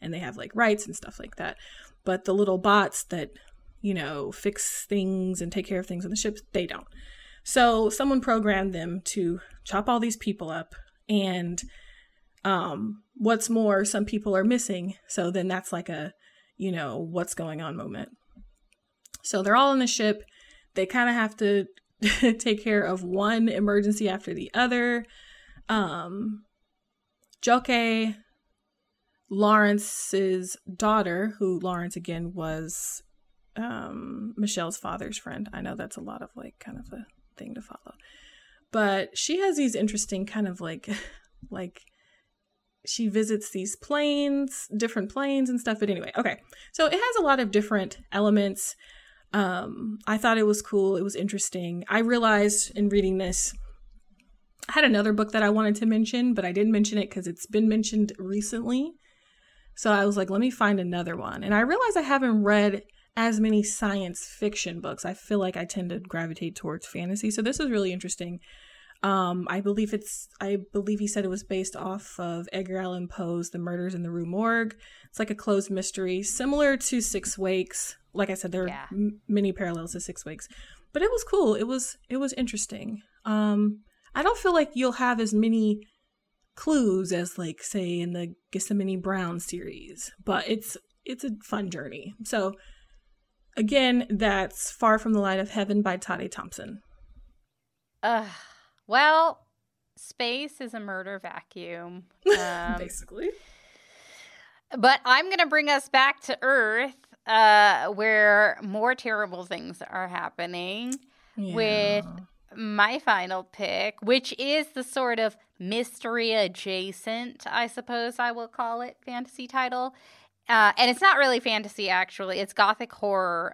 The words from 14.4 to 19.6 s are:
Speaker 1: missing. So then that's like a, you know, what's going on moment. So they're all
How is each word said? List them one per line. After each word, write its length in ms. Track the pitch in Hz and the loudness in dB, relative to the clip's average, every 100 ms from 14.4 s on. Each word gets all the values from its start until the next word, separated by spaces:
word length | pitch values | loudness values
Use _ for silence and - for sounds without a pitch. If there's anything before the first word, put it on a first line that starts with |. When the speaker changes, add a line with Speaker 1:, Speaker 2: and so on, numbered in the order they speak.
Speaker 1:
missing. 520 | 214 247 - 180 185 - - | 2 2 0 -4 -6 -8 -8
So 220 | - 175 | -4 -2
then 180 | 185 185 | -2 -2
that's 240 | 185 - | -4 -6
like 180 | 170 170 | -8 -6
a, 240 | 156 156 - _ _ _ - | -8 -10 -12 _ _ _ -6
you 160 | 190 | -4
know, 260 | 170 143 120 | -4 -4 -6
what's 380 | 165 175 175 - | -4 -4 -4 -6
going 260 | 165 156 | -8 -8
on 140 | 160 170 | -8 -8
moment. 340 | - 101 - - _ - - _ _ _ _ _ _ - | -10 -10 -12 -18 _ -20 -20 _ _ _ _ _ _ -12
So 220 | - 202 | -4 -2
they're 120 | 196 | 4
all 160 | 233 | 6